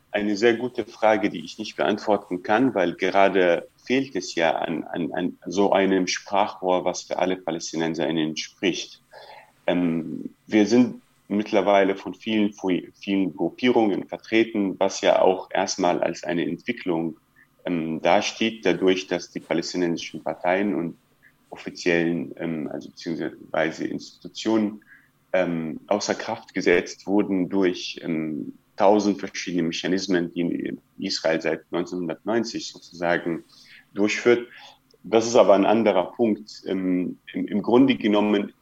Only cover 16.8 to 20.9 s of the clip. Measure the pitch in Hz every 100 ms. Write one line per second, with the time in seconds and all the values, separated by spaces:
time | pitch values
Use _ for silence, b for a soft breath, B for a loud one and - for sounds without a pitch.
16.8 | 92 82 82 78 _ b b _ 85 87
17.8 | 80 80 - 90 - - 113 110 95 85
18.8 | 95 92 - 87 - 85 - 78 - 90
19.8 | 87 82 - 80 80 80 90 92 104 80
20.8 | 85